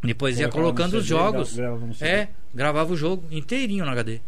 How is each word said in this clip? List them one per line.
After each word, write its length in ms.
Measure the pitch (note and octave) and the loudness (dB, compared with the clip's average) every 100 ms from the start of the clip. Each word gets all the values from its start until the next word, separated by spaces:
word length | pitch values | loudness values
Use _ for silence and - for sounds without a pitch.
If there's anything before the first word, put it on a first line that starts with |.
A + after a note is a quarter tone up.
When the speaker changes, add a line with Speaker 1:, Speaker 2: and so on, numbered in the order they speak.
Speaker 1:
Depois 360 | B2 A2+ C#3 B2 | -2 0 0 0
ia 100 | A#2+ | 0
Speaker 2:
Colocava 200 | C#3 E3 | 2 2
no 60 | |
Speaker 1:
colocando 200 | - F3 G#3+ | 2 2 0
os 80 | E3+ | 2
Speaker 2:
C 40 | |
D, 40 | D#3+ | 2
Speaker 1:
jogos. 380 | F#3+ A3 C#3+ A#2 | 2 2 0 -2
Speaker 2:
gra-, 80 | B2 | -2
gravava 200 | A#2 A#2 | -2 -2
no 80 | |
C 100 | G#2+ | -2
D. 60 | D3+ | 0
Speaker 1:
É, 180 | F#3+ G3+ - - | 0 0 -2 -4
gravava 380 | A#2 C#3+ D3 D#3+ | 0 0 2 0
o 40 | F3 | 0
jogo 280 | D#3 F#3 E3 | 0 0 -2
inteirinho 540 | D#3 C#3+ B3+ C4 G3 | -4 -2 -2 0 0
no 60 | D#3+ | 0
H 120 | B2 | 0
D. 160 | A2 A2+ | -2 -2